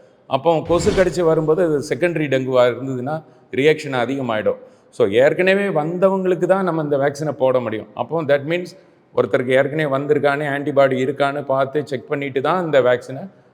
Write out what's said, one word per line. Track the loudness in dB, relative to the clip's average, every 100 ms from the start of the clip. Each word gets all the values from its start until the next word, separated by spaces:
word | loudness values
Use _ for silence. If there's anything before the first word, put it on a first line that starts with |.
| -20 _ -6
அப்போ | -2 0 0
கொசு | 0 0 2
கடிச்சு | 2 0 2
வரும்போது | 0 2 2 2
அது | 2 0 -4
செகண்டரி | -2 -2 -2 -2
டெங்குவா | -2 0 2 2
இருந்ததுன்னா | 2 -6 -6 -6 -8 -10 _ -8
ரியாக்ஷன் | 2 2 2 -2
அதிகமாயிடும். | -4 -2 -4 -2 -2 -2 -4 -10 _ _
So, | 0 2
ஏற்கனவே | 6 4 4 2 2 0
வந்தவங்களுக்கு | -2 -2 0 2 2 0 0 2
தான் | 2
நம்ம | 0 -2
இந்த | -2 0
வேக்சினை | 0 -2 -6
போட | 0 2 2
முடியும். | -2 -8 -10 -10
அப்போ | -6 -4
that | 0 0 0
means | -4 -6 -14 _ _ _ -2
ஒருத்தருக்கு | 0 0 2
ஏற்கனவே | 2 2 -2 -2 -2
வந்திருக்கானே, | 0 2 2 0 -2
ஆன்டிபாடி | -4 -2 2 2 2
இருக்கான்னு | -2 0 -2 -2 -4
பார்த்து | -2 0 -4 -6
செக் | -8 -6
பண்ணிட்டு | -6 -4 -2
தான் | 0 -2 2
இந்த | 2
வேக்சினை | 4 0 -2 -12 -12 _ _